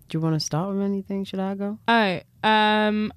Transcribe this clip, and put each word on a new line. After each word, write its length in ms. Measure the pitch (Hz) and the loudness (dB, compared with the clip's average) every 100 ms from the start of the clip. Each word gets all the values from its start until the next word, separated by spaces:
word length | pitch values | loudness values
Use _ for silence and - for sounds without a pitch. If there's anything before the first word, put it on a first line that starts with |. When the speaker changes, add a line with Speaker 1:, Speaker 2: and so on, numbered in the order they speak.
| - | -6
Speaker 1:
Do 80 | 160 | -2
you 40 | |
wanna 180 | 160 156 | 0 0
start 340 | - 147 190 | -2 -4 -2
with 100 | 196 | -2
anything? 400 | 196 196 190 196 196 | -2 -4 -4 -6 -6
Should 140 | 196 | -4
I 160 | 190 196 | -4 -4
go? 220 | 202 220 - | -6 -4 0
Speaker 2:
Oh, 320 | 233 202 180 - _ 214 | 2 2 -2 -8 _ 2
um, 640 | 214 214 214 214 214 214 | 4 4 4 2 0 -4